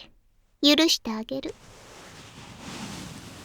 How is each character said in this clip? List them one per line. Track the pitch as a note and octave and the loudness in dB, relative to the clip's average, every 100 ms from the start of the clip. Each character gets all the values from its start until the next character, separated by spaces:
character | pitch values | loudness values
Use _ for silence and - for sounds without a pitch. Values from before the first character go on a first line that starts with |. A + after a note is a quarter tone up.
| - _ _ _ _ - | -12 _ _ _ _ 4
許 | D4 D4 E4 | 8 8 6
し | - | 4
て | A3+ | -2
あ | A3 | -6
げ | A3+ C4+ | -6 -6
る。 | - - - - - - - - - - - - - - - - - - - - | -8 -10 -18 -20 -20 -18 -18 -18 -18 -18 -18 -16 -12 -10 -10 -10 -12 -14 -14 -16